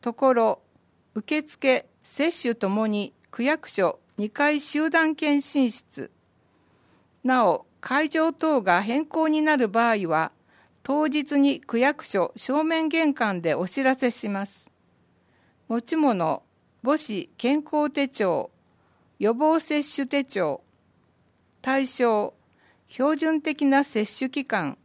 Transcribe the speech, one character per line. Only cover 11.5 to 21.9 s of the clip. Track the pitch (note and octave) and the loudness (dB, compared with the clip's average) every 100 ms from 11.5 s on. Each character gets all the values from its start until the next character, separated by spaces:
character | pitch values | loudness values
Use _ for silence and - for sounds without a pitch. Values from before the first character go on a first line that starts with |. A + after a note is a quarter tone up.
| C#4 | 2
区 | - A#3 | -2 0
役 | C4 D4 | 2 0
所 | - G3 F3 - | -4 -2 -2 -4
正 | - C#4 | -4 0
面 | D#4 E4 D#4+ | 0 0 0
玄 | E4 D#4 | 2 0
関 | C4 A3+ F#3 | 0 -2 -2
で | E3 C#3 | -2 -2
お | F3+ | -2
知 | - | 0
ら | C4 C4 | 0 2
せ | B3+ | -2
し | - G#3+ | -2 -6
ま | G3 G3 | -6 -8
す。 | - - _ _ _ _ _ _ _ _ _ _ | -14 -20 _ _ _ _ _ _ _ _ _ _
持 | A3+ | -6
ち | A#3+ D#4+ | -2 0
物、 | D4 G3+ D#3+ C3+ _ _ _ _ | 2 2 0 -2 _ _ _ _
母 | B3 D4+ | -2 -2
子 | - G3+ - _ | -2 -8 -8 _
健 | A#3 D4 | 0 0
康 | D4+ D4+ D4 | 0 -2 -2
手 | D4 C#4 | -2 -4
帳、 | - G3 D#3 - _ _ _ _ _ _ _ | 0 0 0 -4 _ _ _ _ _ _ _
予 | G#3 | -2
防 | A#3 D#4 D#4+ | 2 2 2
接 | - D4+ | 0 -2
種 | D4 - C4+ | -2 -6 -2
手 | C#4+ | -2
帳。 | C#4 G3+ D#3+ C#3 _ _ _ _ _ _ _ _ _ _ | -2 -4 -4 -4 _ _ _ _ _ _ _ _ _ _
対 | - C4+ | -2 0
象、 | C4 | -2